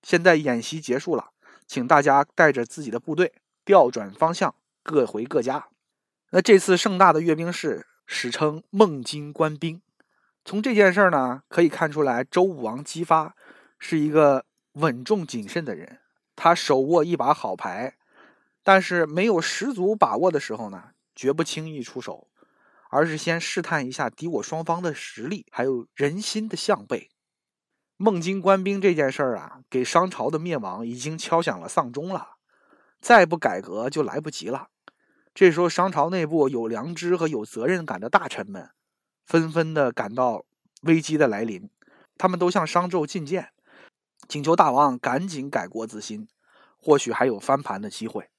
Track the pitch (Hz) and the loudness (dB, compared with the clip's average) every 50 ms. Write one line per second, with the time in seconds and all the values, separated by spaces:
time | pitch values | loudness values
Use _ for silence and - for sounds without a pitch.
0 | _ - - 175 170 185 170 156 151 156 120 117 113 - 156 165 151 - 123 135 | _ 0 -2 4 6 6 4 4 2 0 -2 -2 -4 -6 -10 -10 -4 -4 -4 -4
1 | - 185 160 123 - - _ _ _ _ _ _ _ _ - 139 120 127 160 147 | -2 -2 -4 -4 -4 -8 _ _ _ _ _ _ _ _ -6 -6 2 4 4 4
2 | 139 147 135 139 143 _ _ - 170 151 135 127 117 - - - 147 123 104 120 | 6 6 4 4 2 _ _ 4 4 4 4 2 -2 -6 -6 -12 -10 -8 -8 -8
3 | _ - 156 151 180 165 _ _ _ _ _ _ _ - 196 185 143 123 - 117 | _ -6 -2 0 0 -2 _ _ _ _ _ _ _ 6 6 6 6 6 2 -6
4 | 104 98 95 - 160 160 175 - 196 147 - _ _ _ _ _ _ - 160 151 | -10 -10 -2 -2 0 0 0 0 -2 -4 -4 _ _ _ _ _ _ 0 2 2
5 | 123 104 - 107 117 139 - 147 113 123 131 147 - _ _ _ _ _ _ _ | 2 2 -2 -8 -8 -2 -2 -2 -2 -2 -4 -6 -8 _ _ _ _ _ _ _
6 | _ _ _ _ _ _ - 185 185 - 220 190 - - 185 175 - 220 190 180 | _ _ _ _ _ _ 0 2 6 8 6 6 8 4 2 2 2 -2 2 4
7 | 190 180 156 156 165 170 160 151 165 170 175 - - 156 110 - - _ _ _ | 6 6 6 4 2 0 0 0 -2 -8 -8 -6 -4 -4 -4 -4 -8 _ _ _
8 | _ _ - - - 123 117 - 156 151 151 160 - _ - 196 214 190 151 135 | _ _ -8 -6 -6 -6 -4 -2 -2 -2 -2 -6 -14 _ 2 2 2 2 2 -6
9 | 120 - - 147 147 147 147 - 160 156 151 143 170 165 160 180 _ _ _ _ | -10 -10 -10 -10 -12 -14 -4 -2 -2 -2 -2 -6 -6 -8 -8 -8 _ _ _ _
10 | _ _ _ _ _ _ _ _ _ - - 208 214 262 240 208 202 190 175 196 | _ _ _ _ _ _ _ _ _ -8 -6 -4 -2 0 4 6 6 6 6 6
11 | 202 185 170 143 131 123 123 139 _ _ - - 170 156 - - 170 156 147 151 | 4 4 4 2 0 -2 -4 -8 _ _ 2 2 4 4 2 0 -4 -4 0 0
12 | 147 135 120 117 135 _ - 185 180 196 175 139 120 110 110 127 147 - - 160 | 0 0 0 -2 -4 _ 2 2 2 2 0 -4 -6 -6 -6 -6 -10 -10 -8 -8
13 | 170 - 165 160 156 160 - _ _ - - _ _ _ _ _ - - 170 160 | 0 2 2 2 2 -2 -10 _ _ -20 -20 _ _ _ _ _ -8 -2 0 0
14 | 147 151 147 160 151 143 139 131 - _ _ _ _ _ _ 143 151 156 123 123 | 0 2 4 6 6 6 6 4 -2 _ _ _ _ _ _ -2 -2 -2 -2 -4
15 | 127 - 214 202 170 - - 117 104 98 - 170 165 131 98 76 - - - _ | -2 -2 -2 -2 -2 -6 -8 -10 -10 -6 -8 -6 -6 -6 -10 -10 -12 -18 -20 _
16 | _ _ _ _ _ _ _ - - 160 170 - - - 147 131 135 143 170 170 | _ _ _ _ _ _ _ 2 4 4 4 4 2 2 2 2 4 4 4 2
17 | 151 175 170 151 120 131 151 - - 104 95 - - 95 90 98 120 135 _ _ | 4 2 0 0 2 0 0 0 0 -6 -6 -6 -8 -8 -8 -8 -8 -10 _ _
18 | _ _ _ _ - _ _ _ _ _ _ _ _ - 196 190 190 - 180 175 | _ _ _ _ -20 _ _ _ _ _ _ _ _ 6 6 6 6 2 0 0
19 | 165 156 151 170 190 233 208 165 160 - - - 202 269 269 190 185 196 220 214 | 0 0 0 0 0 2 2 0 0 -2 -6 -4 -4 -6 -4 -2 0 0 4 4
20 | 190 127 107 110 165 185 165 143 - - 110 107 113 104 98 90 87 - _ _ | 2 2 4 0 0 0 0 0 -4 -4 -10 -10 -10 -12 -14 -16 -20 -20 _ _
21 | _ _ _ - - 131 143 156 165 - - 160 156 160 156 143 120 - - 127 | _ _ _ -4 -2 -2 -2 -2 -4 -4 -6 -10 -10 -12 -12 -12 -12 -12 -12 -14
22 | 120 - 90 - _ _ _ _ _ _ _ _ _ _ _ _ _ _ - 139 | -12 -12 -14 -16 _ _ _ _ _ _ _ _ _ _ _ _ _ _ 0 0
23 | 156 165 156 151 - 170 165 170 165 - - - 170 - 170 151 135 123 131 - | 0 0 -2 -6 -4 -4 -4 -4 -4 -6 -6 -6 -4 -4 -4 -4 -4 -6 -6 -6
24 | 147 117 - _ 156 170 165 113 101 - - 160 165 165 165 175 180 170 147 - | -6 -6 -6 _ -8 -6 -4 -4 -4 -4 -8 -8 -4 -4 -4 -2 -4 -6 -6 -8
25 | - - - - 110 143 202 185 - _ - - 123 135 131 120 113 _ _ - | -14 -16 -14 -12 -8 -8 -8 -8 -10 _ -6 -4 -2 -2 -2 -2 -6 _ _ -2
26 | 139 143 156 196 214 - - 220 214 220 208 - - - 202 117 101 _ - - | -2 -2 -2 -4 -8 -6 -6 -6 -6 -6 -8 -6 0 0 -2 -2 -2 _ -8 -8
27 | - _ _ _ _ _ _ _ _ _ _ _ _ _ _ _ _ _ _ _ | -8 _ _ _ _ _ _ _ _ _ _ _ _ _ _ _ _ _ _ _
28 | 185 226 202 175 160 180 196 196 180 190 196 196 185 196 202 196 190 202 170 151 | 0 0 0 2 -2 -4 -4 0 4 4 4 4 2 -2 -2 2 2 2 2 2
29 | 147 135 131 - 147 131 117 101 - - - - _ _ - 131 123 - - 170 | 0 -2 0 -2 -2 -2 -2 -4 -8 -14 -20 -20 _ _ -2 -2 -2 2 2 2
30 | 180 185 185 - 117 131 156 151 160 175 165 135 107 95 92 101 117 117 120 123 | 2 2 -4 -4 -4 -2 -2 -4 -4 -4 -6 -6 -6 -8 -8 -8 -10 -10 -10 -8
31 | 123 151 160 160 - - 170 165 170 160 131 92 80 - - - 147 120 120 143 | -8 -10 -8 -8 -4 0 0 2 2 0 -4 -6 -10 -2 -2 -2 -2 -2 -6 -8
32 | 156 185 190 170 - - - _ _ _ _ _ _ _ _ _ _ _ _ _ | -8 -6 -8 -8 -10 -12 -20 _ _ _ _ _ _ _ _ _ _ _ _ _
33 | - - 240 220 180 160 170 165 - 123 95 92 98 - 90 104 113 131 147 156 | 4 6 8 8 8 6 2 -2 0 -2 -2 -2 -8 -8 -8 -6 -6 -4 -4 -4
34 | 143 - - 135 156 156 147 - 82 98 123 - - _ _ _ _ - _ _ | -4 -4 -4 -6 -8 -8 -12 -10 -8 -8 -8 -8 -10 _ _ _ _ -20 _ _
35 | _ _ _ _ _ _ _ - 196 180 156 165 175 170 - - 180 190 170 165 | _ _ _ _ _ _ _ 6 6 6 6 4 0 0 2 0 -2 0 2 0
36 | 147 165 185 185 160 151 160 165 143 135 127 120 117 113 117 107 120 165 170 156 | 0 0 0 -4 -4 -2 0 2 2 2 0 -4 -4 -4 -6 -6 -8 -10 -10 -6
37 | 170 175 180 170 165 156 151 113 107 - - - 113 143 185 180 165 147 131 - | -2 -2 0 0 0 -2 -2 -4 -6 -6 -8 -4 -2 -2 -2 -2 -4 -6 -8 -8
38 | - 123 - 202 - - - - 101 104 98 92 78 - _ _ _ _ _ _ | -6 0 0 0 0 0 -10 -10 -10 -10 -12 -16 -16 -18 _ _ _ _ _ _
39 | _ _ _ _ _ _ - 165 165 160 156 170 160 160 160 156 139 123 117 - | _ _ _ _ _ _ 0 0 0 0 -2 -4 -4 -2 -2 -2 -2 -2 -2 -4
40 | - 101 110 127 127 123 110 98 - _ _ _ _ _ _ - - 160 165 165 | -8 -6 -2 -2 -2 -2 -2 -4 -10 _ _ _ _ _ _ -8 0 2 2 2
41 | 156 - 156 151 151 127 107 101 113 113 104 90 98 - _ _ _ _ _ _ | 2 -2 0 2 2 2 2 -2 -4 -6 -8 -10 -14 -18 _ _ _ _ _ _
42 | _ _ _ _ - 185 185 175 180 175 175 202 165 156 - 175 180 180 170 180 | _ _ _ _ 0 0 0 2 0 0 0 0 -2 0 0 -2 -2 0 -2 -4
43 | 151 151 - 190 156 139 180 185 - - _ _ _ _ _ - - _ _ _ | -4 -4 -6 -10 -6 -4 -6 -6 -6 -10 _ _ _ _ _ -20 -20 _ _ _
44 | _ _ _ _ - _ - 147 143 156 165 175 175 151 123 135 147 143 127 123 | _ _ _ _ -18 _ -10 -6 0 0 4 6 6 6 6 4 4 4 2 -2
45 | - 135 123 139 180 196 165 143 131 143 123 117 104 90 90 110 113 110 110 107 | -4 -2 -2 -2 -4 -4 -8 -8 -10 -6 -6 -6 -6 -6 -8 -10 -10 -10 -10 -14
46 | 107 - 107 104 110 - _ _ _ _ _ _ _ _ _ _ _ - 147 139 | -12 -12 -12 -12 -14 -16 _ _ _ _ _ _ _ _ _ _ _ 4 4 4
47 | - 156 147 - 127 135 113 101 - - 135 139 143 - 98 98 107 104 - - | 4 -2 -4 -2 -2 -2 -2 -4 -2 -2 -2 -2 -2 -6 -8 -8 -8 -12 -12 -10
48 | 110 110 - 107 92 _ _ | -12 -10 -10 -10 -12 _ _